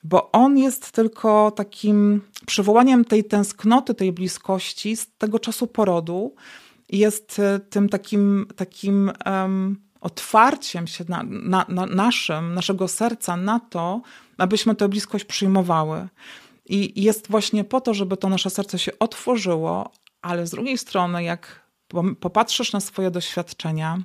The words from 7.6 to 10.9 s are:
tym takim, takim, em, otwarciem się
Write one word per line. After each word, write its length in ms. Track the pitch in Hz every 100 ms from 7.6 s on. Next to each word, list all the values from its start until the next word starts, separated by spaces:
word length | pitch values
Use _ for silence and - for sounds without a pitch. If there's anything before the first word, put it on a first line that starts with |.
tym 280 | 196 208 202
takim, 580 | 196 - 208 202 202 - -
takim, 560 | 185 - 196 202 196 -
em, 520 | - 196 190 190 190 196 _ _
otwarciem 840 | 180 - - 220 247 285 - 175
się 180 | 170